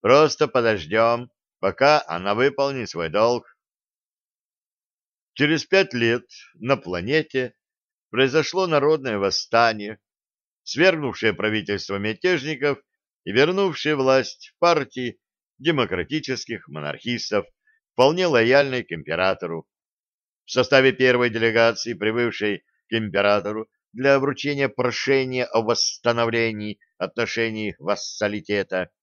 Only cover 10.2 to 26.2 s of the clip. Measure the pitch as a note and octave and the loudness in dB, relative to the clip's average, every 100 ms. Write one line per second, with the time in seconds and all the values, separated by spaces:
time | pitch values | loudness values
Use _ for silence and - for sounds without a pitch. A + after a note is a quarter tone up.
10.2 | _ _ _ _ - B2+ F#3 E3 C#3 - | _ _ _ _ -12 2 2 2 -4 -2
11.2 | A2+ F2+ G#2+ G#2+ G2+ G2+ - G2 G#2 G#2+ | -2 0 -2 -2 -4 -6 -4 -6 -4 -2
12.2 | F#3 F3 C#3 C#3+ C#3+ C#3 _ _ _ _ | -2 -2 -4 -4 -4 -4 _ _ _ _
13.2 | - G#2 D3+ F#3 G3 C#3+ D3+ D3 C3 C3 | -2 2 2 2 -2 -2 -2 0 4 2
14.2 | A#2+ - - _ E3+ E3 B2+ - B2 - | 2 -10 -20 _ 2 2 -2 -8 -8 -10
15.2 | _ _ _ _ C#3+ D3+ A2 F2+ E2+ D3+ | _ _ _ _ -2 0 0 -2 -4 -6
16.2 | C3+ B2 - A2 - C#2 D2 D2 A#2 A#2+ | -6 -8 -8 -12 -12 -10 -8 -8 -6 -6
17.2 | - G#2 F2 _ _ _ _ - C3+ E3+ | -2 -4 -4 _ _ _ _ 4 4 4
18.2 | F#3 B2+ A2+ C3+ C#3 B2+ - E2 D2 E2 | 2 4 6 4 4 -2 -8 -12 -6 -2
19.2 | F#2 F#2 F2 E2 - _ _ _ _ _ | 0 -2 -6 -10 -12 _ _ _ _ _
20.2 | _ _ _ - B2 C#3 C3 A2+ B2+ B2 | _ _ _ -2 2 4 4 4 2 4
21.2 | B2 A2+ A2+ A2 A#2 A2 A#2 G2 G#2+ A2+ | 2 2 2 4 2 2 -8 -4 -2 0
22.2 | A#2+ - G#2 G2 _ _ _ A2+ G#2+ G2 | -2 -2 -4 -4 _ _ _ -4 -2 0
23.2 | G2+ G#2 G2 G#2+ A2 _ _ A2 C3+ C#3 | 2 2 0 -8 -10 _ _ -2 2 2
24.2 | C#3 C#3 C#3+ C#3+ C3+ - B2 A2+ - C3+ | 2 -4 -6 -2 -4 -2 -4 -4 0 0
25.2 | C3 B2+ A#2+ A2+ A2 A#2 - - A#2+ A#2 | 0 -4 0 0 0 -2 -2 -2 -2 0